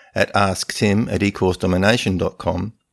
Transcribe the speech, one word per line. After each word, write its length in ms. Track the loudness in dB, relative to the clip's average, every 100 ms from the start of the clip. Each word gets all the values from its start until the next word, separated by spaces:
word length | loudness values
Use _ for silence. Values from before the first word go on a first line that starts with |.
| -8
at 200 | -2 0 2
ask 360 | 0 0 -6
tim 380 | -2 2 2 0
at 140 | 0
e 80 | 0
course 260 | 0 0 0
domination 600 | 0 2 2 2 0 -2
dot 200 | -2 -4
com. 360 | -4 -4 -4 -10 _